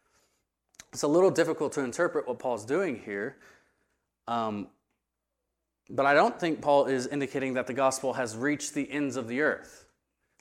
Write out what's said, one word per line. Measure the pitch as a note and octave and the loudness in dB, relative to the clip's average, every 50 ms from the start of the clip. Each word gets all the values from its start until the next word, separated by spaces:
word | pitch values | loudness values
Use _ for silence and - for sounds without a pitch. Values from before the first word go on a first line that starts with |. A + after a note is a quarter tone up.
| _ _ _ _ _ _ _ _ _ _ _ _ _ _ _ - - _ - | _ _ _ _ _ _ _ _ _ _ _ _ _ _ _ -20 -20 _ -6
It's | B2 - | -2 0
a | |
little | D3 D3+ F3 F#3+ F#3 | 4 6 6 6 6
difficult | - D#3+ E3 E3 D#3 - D3+ C3+ - | 6 4 2 2 0 -2 -2 -2 -2
to | D3 | -2
interpret | C3+ A#2+ A#2 - F3 E3+ E3+ D3 - | -4 -2 0 0 0 0 0 -2 -2
what | B2+ A#2+ - | -4 -4 -4
Paul's | - B2+ A#2+ A2 G#2 | -2 -4 -4 -4 -2
doing | A#2 C#3+ F3+ G3+ E3+ B2 G2+ | -2 -2 0 0 -2 -4 -6
here, | - A2 G2+ G2+ G#2+ C3+ - - - - - _ _ _ _ _ _ _ _ _ _ _ _ _ _ | -8 -8 -6 -6 -6 -6 -8 -12 -20 -20 -20 _ _ _ _ _ _ _ _ _ _ _ _ _ _
um, | - A#2+ A#2 A2+ A2 G#2 G2+ F#2+ - _ _ _ _ _ _ _ _ _ _ _ _ _ _ _ _ _ _ _ _ _ _ _ - | -4 -2 -2 -2 -2 -4 -6 -8 -10 _ _ _ _ _ _ _ _ _ _ _ _ _ _ _ _ _ _ _ _ _ _ _ -6
but | - C3+ C3+ | 0 2 4
I | C#3+ C#3+ | 6 6
don't | D#3 G3 A#3+ B3 - | 6 6 4 2 -2
think | F3+ E3 D#3 - | -2 -2 -2 -2
Paul | - D3 C#3+ C#3+ C3+ | 2 4 4 4 4
is | C3 C3+ B2+ B2 | 4 2 0 -2
indicating | - C#3+ C#3+ C3+ B2+ - C#3 C3+ C3 B2 | -2 -4 -4 -4 -4 -4 -4 -4 -2 -2
that | B2+ A#2+ | -2 -4
the | - B2 | -4 -2
gospel | C3+ C3+ C3 B2+ - - C3 A#2 | 0 2 2 2 0 -2 -4 -2
has | C3+ B2+ A2 G#2+ | -2 -4 -6 -4
reached | A2 B2+ D3 D3 C#3+ - - - | -4 -2 -2 -2 -2 -4 -6 -6
the | D3 C3+ - | -6 -6 -4
ends | C3+ D3 C#3+ C3+ A#2+ | -4 -4 -4 -4 -4
of | C3 A#2 | -6 -6
the | A2 A#2+ C3+ | -4 -2 0
earth, | D3+ C#3 - - - - - - - _ _ _ _ _ _ _ _ _ _ _ | 0 0 0 -2 -6 -16 -20 -20 -20 _ _ _ _ _ _ _ _ _ _ _